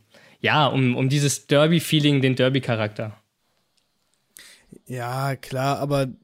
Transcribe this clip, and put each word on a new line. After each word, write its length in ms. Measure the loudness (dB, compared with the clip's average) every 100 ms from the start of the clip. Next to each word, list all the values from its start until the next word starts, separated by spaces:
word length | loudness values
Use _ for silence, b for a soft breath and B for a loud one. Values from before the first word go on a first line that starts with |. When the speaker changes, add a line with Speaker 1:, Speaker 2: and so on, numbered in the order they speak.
| _ b b b
Speaker 1:
ja, 260 | 0 2 2
um, 300 | 2 0 0
um 140 | 0
dieses 360 | 0 0 -2 0
Derby-Feeling, 760 | 2 4 2 2 2 2 2
den 140 | 2 2
Derby-Charakter. 800 | 0 0 -2 -2 -4 -6 -12 -14 _ _ _ _ _ _ _ _ _ _ _ B B B B -20 -14
Speaker 2:
Ja, 480 | -10 -6 -4 -4 -6
klar, 420 | -6 -4 -2 -2
aber 300 | -2 -2 -2 -6